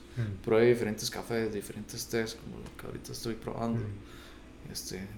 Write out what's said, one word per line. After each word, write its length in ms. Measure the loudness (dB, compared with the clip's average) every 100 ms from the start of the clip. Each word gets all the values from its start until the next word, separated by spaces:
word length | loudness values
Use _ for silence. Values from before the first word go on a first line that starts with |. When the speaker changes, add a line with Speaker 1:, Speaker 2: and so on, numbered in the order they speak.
| -8 -4
Speaker 1:
Mm. 260 | -2 -2
Speaker 2:
Pruebe 220 | 6 10 10
diferentes 440 | 8 4 0 -2
cafés, 420 | -4 -2 0 0
diferentes 540 | 0 -4 -8 -8 -6 -2
tés, 260 | 0 0
como 240 | -4 -10 -10
lo 180 | -10 -10
que 100 | -8
ahorita 260 | -8 -8
estoy 220 | -6 -4
probando. 460 | -4 -4 -2 0 2
Speaker 1:
Mm. 920 | 0 -6 -10 -14 -16 -16 -16 -14 -10
Speaker 2:
Este, 340 | -8 -6 -6 -6